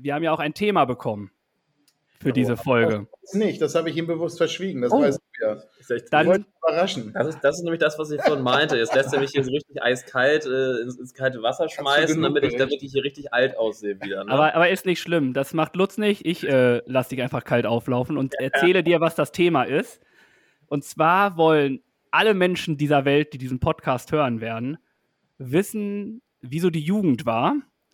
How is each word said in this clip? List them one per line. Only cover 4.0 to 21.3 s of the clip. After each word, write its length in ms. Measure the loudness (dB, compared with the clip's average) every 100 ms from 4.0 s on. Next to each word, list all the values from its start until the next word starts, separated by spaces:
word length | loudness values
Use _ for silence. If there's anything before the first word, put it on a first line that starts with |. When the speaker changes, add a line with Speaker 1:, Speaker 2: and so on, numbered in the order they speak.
| -4
Speaker 2:
bewusst 300 | -4 -4 -2
verschwiegen, 440 | -2 -2 -6 -2
das 100 | 2
Speaker 1:
Oh. 80 | 4
Speaker 2:
weiß 160 | 2 0
ich 240 | _ -6
ja. 120 | -4 -4 -12 _
Speaker 3:
Ist 120 | -8
echt 200 | -6 0
Speaker 1:
Dann 100 | 2
Speaker 2:
Ich 40 | 4
wollte 140 | 2 0
ihn 60 | _
überraschen. 520 | -2 0 0 -4 -6
Speaker 3:
Das 140 | -4 -4
ist, 100 | 0
das 140 | 0 0
ist 40 |
nämlich 160 | -2 0
das, 160 | 0 -2
was 140 | -6
ich 100 | -2
vorhin 220 | 0 0
meinte. 340 | 2 2 2 0
Jetzt 160 | 2
lässt 220 | 2 2
er 60 | 0
mich 100 | 0
hier 140 | -2
so 80 | -2
richtig 280 | -4 -6 -4
eiskalt, 640 | -2 -2 -4 0 2 2 0
äh, 340 | -2 0 -2
ins, 180 | -6 -10
ins 160 | -16
kalte 280 | -4 -4 0
Wasser 240 | -2 -2 -4
Speaker 2:
Hast 100 | -2
du 20 |
Speaker 3:
schmeißen, 360 | 0 2 2 2
Speaker 2:
genug 140 | 0
Speaker 3:
damit 120 | 2
ich, 80 | 0
Speaker 2:
gekriegt? 180 | 0 0
Speaker 3:
damit 100 | -2
ich 80 | -6
hier 140 | -4
richtig 280 | -4 -6 -4
alt 240 | 0 0 0
aussehe 460 | -4 -4 -6 -6
wieder, 220 | -6 -8
ne? 80 | 0
Speaker 1:
Aber, 200 | 2 4 4
aber 120 | 2
ist 160 | 2
nicht 160 | -2 -4
schlimm, 320 | -2 0 0
das 200 | -2 -2
macht 220 | -2 -2 0
Lutz 200 | -2 0
nicht. 300 | -2 -2 -4
Ich, 160 | -4
äh, 380 | 2 4 4 2 0
lass 200 | -2 -2
dich 160 | -4
einfach 220 | -4 -6
kalt 220 | 0 0 2
auflaufen 500 | 0 0 -2 -2 -2
und 160 | -4
Speaker 3:
Ja. 120 | -4 -2
Speaker 1:
erzähle 360 | 2 2 2
dir, 160 | 4 2
was 140 | 2
das 160 | 0 -2
Thema 320 | 0 2 2
ist. 380 | 0 -2 -4 -10 _ _ _ _ _ _ -8
Und 160 | -6
zwar 540 | -4 0 2 4 2